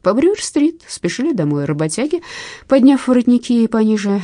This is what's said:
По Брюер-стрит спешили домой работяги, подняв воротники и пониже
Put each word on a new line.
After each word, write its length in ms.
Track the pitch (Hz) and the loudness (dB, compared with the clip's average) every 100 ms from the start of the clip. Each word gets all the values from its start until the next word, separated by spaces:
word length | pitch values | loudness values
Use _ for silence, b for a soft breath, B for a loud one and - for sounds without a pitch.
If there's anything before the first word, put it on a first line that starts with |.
По 120 | 277 | 0
Брюер-стрит 680 | 254 330 427 - 302 294 330 - | 2 2 0 -4 0 0 -2 -18
спешили 460 | - 175 - 294 | -8 -6 -4 -4
домой 320 | 247 147 147 143 | -2 -2 -2 -2
работяги, 560 | 147 156 185 285 349 B B B B - | -2 -4 -4 -4 -4 B B B B 0
подняв 400 | 269 262 269 - | 4 6 4 2
воротники 460 | 247 247 240 - | 2 2 0 0
и 140 | 240 226 | 0 2
пониже 540 | 226 214 214 202 202 | 2 0 0 0 -4